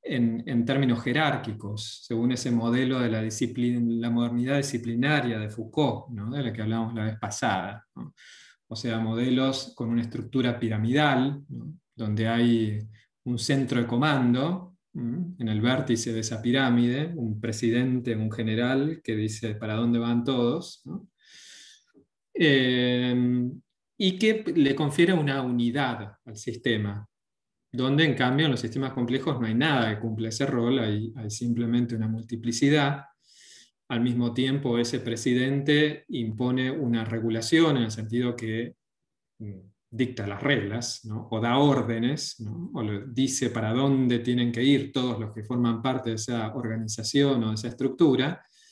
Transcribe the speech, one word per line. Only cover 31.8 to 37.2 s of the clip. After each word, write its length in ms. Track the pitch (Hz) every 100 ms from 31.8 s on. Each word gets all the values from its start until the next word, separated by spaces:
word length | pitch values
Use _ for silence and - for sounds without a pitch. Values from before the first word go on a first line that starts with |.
| 117 113
una 120 | 110
multiplicidad. 960 | 110 - 113 117 117 139 151 143 147 - _ _ - - - - _ _
Al 120 | 120
mismo 320 | 120 120 120
tiempo 460 | 117 131 139 135 120
ese 200 | 120 127
presidente 1080 | 120 113 131 123 131 139 139 147 151 151 -
impone 640 | 135 113 110 123 127 131
una 340 | 156 127 117 110
regulación 720 | 113